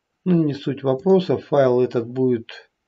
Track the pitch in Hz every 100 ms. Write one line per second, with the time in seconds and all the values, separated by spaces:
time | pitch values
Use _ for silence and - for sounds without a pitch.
0 | _ _ 180 175 151 135 - 131 135 131
1 | 185 190 180 127 - 143 131 123 123 123
2 | 117 127 131 120 - - - _